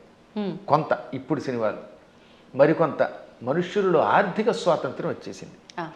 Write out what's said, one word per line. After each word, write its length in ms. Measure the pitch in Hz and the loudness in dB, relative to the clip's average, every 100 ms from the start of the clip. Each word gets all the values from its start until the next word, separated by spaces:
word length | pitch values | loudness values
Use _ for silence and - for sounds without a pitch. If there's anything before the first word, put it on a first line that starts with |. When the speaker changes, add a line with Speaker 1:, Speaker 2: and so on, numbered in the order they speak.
| - _ _ 214 | -20 _ _ -6
Speaker 1:
హ్మ్. 220 | 196 156 - | -6 -6 0
Speaker 2:
కొంత 300 | 151 151 - - | 0 2 -4 -4
ఇప్పుడు 260 | 131 - 143 | -8 -4 -4
సినిమాలు, 540 | - 120 107 90 - - - _ - - - 127 | -2 -2 -2 -4 -12 -20 -20 _ -20 -20 -4 4
మరికొంత 540 | 151 156 156 127 - - - - | 4 4 0 0 -2 -4 -18 -8
మనుష్యులలో 580 | 117 160 175 208 190 156 | -2 -2 0 0 4 4
ఆర్థిక 500 | 107 147 196 190 220 | 6 4 2 0 0
స్వాతంత్రం 580 | - 175 151 135 - 160 | 0 2 0 -2 -6 -6
వచ్చేసింది. 460 | 113 - 98 - - - - | -6 -10 -14 -16 -20 -14 -10
Speaker 1:
ఆ. 80 | 160 | -10